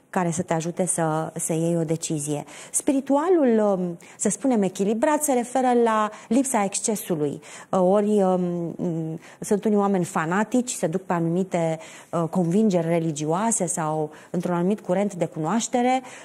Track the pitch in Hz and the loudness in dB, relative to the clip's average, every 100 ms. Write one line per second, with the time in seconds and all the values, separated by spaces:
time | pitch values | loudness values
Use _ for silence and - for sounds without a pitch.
0 | _ 190 170 165 175 160 170 170 175 - | _ -2 0 -2 -2 -2 -2 -2 -2 0
1 | 160 156 160 170 - 165 165 170 160 165 | 0 -2 -4 -6 -4 0 0 0 0 -2
2 | - 156 147 147 - - - - - 269 | -4 -4 -4 -6 -8 -16 -8 -4 0 0
3 | 269 277 339 349 254 220 208 185 180 170 | 2 0 4 4 4 4 4 2 -2 -6
4 | - - 214 - 269 226 185 - 196 226 | -14 -4 -2 0 2 2 2 0 -2 0
5 | 302 302 294 247 240 262 254 240 233 214 | 2 2 2 0 0 0 2 4 4 2
6 | 214 - - 233 254 220 196 - - 202 | 0 -4 -2 0 2 0 0 -2 -4 -4
7 | - 156 147 - - - - 190 180 208 | -2 -2 -2 -4 -14 -20 -2 2 4 4
8 | 208 208 185 180 175 175 170 - 180 165 | 4 4 4 2 0 -2 -6 -4 -4 -2
9 | 160 160 - - - 208 220 208 202 190 | -4 -8 -14 -8 -2 0 2 2 4 2
10 | 165 175 160 190 220 254 247 - 170 185 | 0 -2 0 0 0 0 -2 -2 -2 -2
11 | - 170 165 175 190 175 165 160 - - | -2 0 0 0 -2 -2 -2 -4 -10 -20
12 | - 170 160 185 165 202 220 180 165 170 | -6 -4 -2 0 2 2 4 2 2 0
13 | 165 143 151 175 226 214 170 180 156 156 | 0 -2 -2 0 0 0 -2 -2 -2 -2
14 | 151 - - 175 175 175 180 208 - 185 | -4 -8 -8 -4 -2 0 0 -2 -2 -2
15 | 208 175 160 160 156 226 - 247 247 262 | -2 -4 -6 -4 -2 -2 0 0 2 0
16 | - - | -4 -16